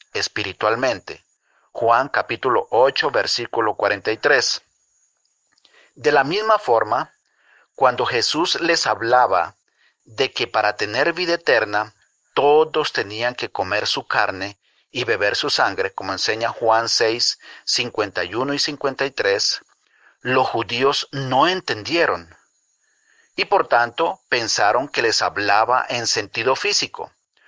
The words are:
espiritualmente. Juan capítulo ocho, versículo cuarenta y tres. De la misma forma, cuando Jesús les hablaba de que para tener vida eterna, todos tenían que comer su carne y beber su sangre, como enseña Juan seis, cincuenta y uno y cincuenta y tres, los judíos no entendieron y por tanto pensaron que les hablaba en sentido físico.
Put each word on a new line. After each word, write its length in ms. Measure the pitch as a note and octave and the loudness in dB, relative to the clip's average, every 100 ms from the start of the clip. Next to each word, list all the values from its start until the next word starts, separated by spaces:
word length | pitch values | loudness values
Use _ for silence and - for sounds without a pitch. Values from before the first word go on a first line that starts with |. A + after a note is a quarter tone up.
| _ | _
espiritualmente. 1120 | G#2 - - G2 F#2 G#2+ A#2 C3 G#2 - D#2 _ _ _ _ _ | -6 -6 -6 -8 -2 -2 0 -2 -4 -8 -18 _ _ _ _ _
Juan 380 | - A2+ A#2 C#3 | -4 2 2 2
capítulo 580 | - - A#2 C3 A2+ - | -2 -4 -4 0 0 2
ocho, 400 | A2 C3+ C3+ D3+ | 2 4 2 0
versículo 640 | A#2+ G2 - A#2 A#2+ A2 G#2 | 0 -2 -4 -4 -2 -2 0
cuarenta 360 | G2+ G2+ G#2 | -2 0 -2
y 60 | A2+ | -2
tres. 420 | C#3+ C#3 - - - _ _ _ _ _ _ _ _ _ _ _ _ | 2 2 2 -4 -10 _ _ _ _ _ _ _ _ _ _ _ _
De 180 | - C3 | -2 2
la 100 | D3 | 4
misma 360 | C3+ F#3+ A3 G#3+ | 2 0 2 2
forma, 560 | - A2+ G#2+ A#2+ D#3+ _ _ _ _ _ _ | 4 2 4 -2 -4 _ _ _ _ _ _
cuando 320 | - C3 B2 A#2 | 0 2 2 0
Jesús 540 | B2 A2 D3+ F3 - | 0 0 -2 -2 -2
les 280 | E3+ E3 B2+ | 0 0 0
hablaba 640 | G#2+ A2+ B2 A#2 F#2 E2 - _ _ _ _ | -2 2 4 4 2 0 -6 _ _ _ _
de 300 | _ G#2+ C3 | _ -4 -4
que 160 | - - | -2 -2
para 260 | A2 G#2 | 0 0
tener 380 | G#2 G#2 A2 D#3 | 0 -4 0 0
vida 220 | E3 F3 | 0 -2
eterna, 600 | E3+ - A#2+ G#2 G#2 G#2+ _ _ _ _ | -2 2 2 2 -2 -4 _ _ _ _
todos 580 | - C#3 D3+ D#3 D#3 C#3+ | 2 4 6 4 0 -2
tenían 440 | - G#2 G#2+ A#2+ B2+ | -2 -4 -2 -4 -4
que 160 | A2+ | -8
comer 340 | - F#2+ G2+ G#2+ | -6 -2 -2 -2
su 180 | - | -4
carne 540 | - C3 G2+ F#2 G2 G2+ _ _ _ | -4 -2 -2 -2 -8 -10 _ _ _
y 140 | B2 | -8
beber 320 | A#2+ G#2+ G2+ A#2 | -2 0 0 0
su 120 | D3 | -2
sangre, 460 | - A#2+ G2 F#2+ | 0 0 0 -4
como 160 | - G2 | -6 -8
enseña 380 | F#2+ - A2 A2+ | -4 -4 -2 -4
Juan 400 | - A#2 A2 A2+ | -2 2 2 2
seis, 500 | - A#2 A#2+ - - - - | 0 0 0 -2 -4 -14 -14
cincuenta 600 | - - A#2+ - G#2 F2+ | -6 -4 -4 -4 -4 -4
y 100 | F2+ | -6
uno 180 | G#2+ C3+ | -4 -4
y 60 | C#3+ | -2
cincuenta 480 | - D3 C#3 C3 C#3 | -4 -4 -6 -4 -6
y 60 | |
tres, 480 | - G2 G2+ - - - _ _ _ _ _ | -2 0 0 0 -4 -10 _ _ _ _ _
los 260 | - - - | -2 0 0
judíos 580 | A2+ - A#2+ C3+ C#3+ - | -2 -4 0 0 0 -4
no 340 | C#3 C3 C3 D#3+ | -8 -2 2 2
entendieron 920 | F#3 - A2 G#2 E3 D3 F2 E2+ - _ _ _ _ _ _ _ _ _ - | 0 -4 -6 -2 0 0 -2 -8 -20 _ _ _ _ _ _ _ _ _ -6
y 80 | |
por 240 | G3+ G3 C#3+ | 0 0 4
tanto 540 | B2 A#2+ A#2 E3 F#3+ _ | 2 2 0 -2 -2 _
pensaron 600 | B2+ A2 - G#2 A#2 C#3 | -2 -2 2 2 2 0
que 120 | - | -2
les 220 | A#2 G#2+ | 0 0
hablaba 640 | G#2 G2 G2+ G2+ A2+ B2+ - | -2 -2 2 2 4 2 0
en 200 | B2 A2+ | -4 -2
sentido 480 | - G#2 A#2+ A#2 C3 | -4 -4 -2 0 0
físico. 560 | G3+ G3+ - - - _ _ _ | 0 -2 -4 -8 -16 _ _ _